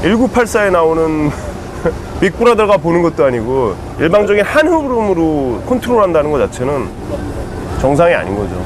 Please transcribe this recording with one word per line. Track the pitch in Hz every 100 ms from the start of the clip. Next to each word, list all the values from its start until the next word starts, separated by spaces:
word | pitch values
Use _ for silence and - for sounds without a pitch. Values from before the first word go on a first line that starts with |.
일구팔사에 | 165 220 254 247 233 233 202
나오는 | 180 160 160 160 156 147 - - - - -
<laughs> | 170 - - -
빅브라더가 | 190 - 233 220 208 196
보는 | 160 170
것도 | 170 156
아니고 | 139 120 113 135 117 90 - -
일방적인 | 156 208 202 208
한 | 196 302 311
흐름으로 | 330 277 240 214 170 165 151 131 104 -
컨트롤한다는 | 254 233 240 190 160 147
것 | 143
자체는 | 98 - 127 143 98 - - - - - - - - -
정상이 | 131 143 170
아닌 | 139 85 101
거죠. | 98 90